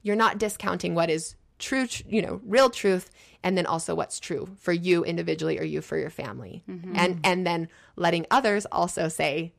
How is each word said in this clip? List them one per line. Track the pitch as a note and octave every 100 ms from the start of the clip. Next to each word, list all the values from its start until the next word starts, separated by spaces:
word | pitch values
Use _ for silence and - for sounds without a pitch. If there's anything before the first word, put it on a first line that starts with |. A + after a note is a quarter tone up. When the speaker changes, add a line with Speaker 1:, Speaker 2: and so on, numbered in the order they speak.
Speaker 1:
you're | G3+ G#3
not | A3+ G#3
discounting | G#3+ - G3 F3+ F3
what | E3 E3+
is | D#3+ E3 - _ _
true, | - C4+ B3+
tr-, | - -
you | -
know, | - F3
real | G3+ A3 C4
truth, | B3+ G3+ F#3 - - - -
and | F3+ F#3
then | F3
also | E3 E3 E3
what's | - -
true | - D#3 F#3 G3
for | -
you | E3+ F3 F3
individually | - E3+ E3+ D#3+ D#3+ D#3
or |
you | D#3+ D3+
for | D#3 D#3+
your | C#3+
family. | - B2+ G#2 G2+ - -
Speaker 2:
Mm-hmm. | F#3 F3+ F3+
Speaker 1:
And, | F3+ F3
and | F#3 F3+ F3+
then | E3+ E3 - - -
letting | F3 E3+ D#3+
others | B3+ B3 G#3 G3+
also | - F3 - D#3+
say | - D#3 D3 E3